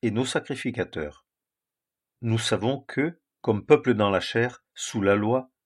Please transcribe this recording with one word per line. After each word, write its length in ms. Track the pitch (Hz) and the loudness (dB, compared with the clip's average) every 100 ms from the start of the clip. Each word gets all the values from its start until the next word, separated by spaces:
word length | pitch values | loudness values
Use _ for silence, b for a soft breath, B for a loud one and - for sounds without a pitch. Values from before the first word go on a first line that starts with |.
et 80 | 113 | -2
nos 140 | 107 | -2
sacrificateurs. 1000 | 127 151 - 131 127 110 107 87 73 - _ _ _ _ _ _ _ _ _ _ | -2 -4 -6 -8 -6 -4 -6 -6 -10 -12 _ _ _ _ _ _ _ _ _ _
Nous 160 | 117 113 | -2 -2
savons 420 | - 104 113 139 | 0 -2 -2 -4
que, 400 | - - 156 - _ _ | -6 -4 -4 -6 _ _
comme 240 | - 104 | -4 -2
peuple 300 | - 151 131 | 4 4 4
dans 160 | 107 101 | 2 2
la 100 | 95 | 2
chair, 440 | - 113 123 - _ | 0 -2 -2 -4 _
sous 280 | - - 113 | -14 -8 0
la 120 | 98 | 2
loi, 360 | 101 107 131 127 _ | 4 2 -2 -4 _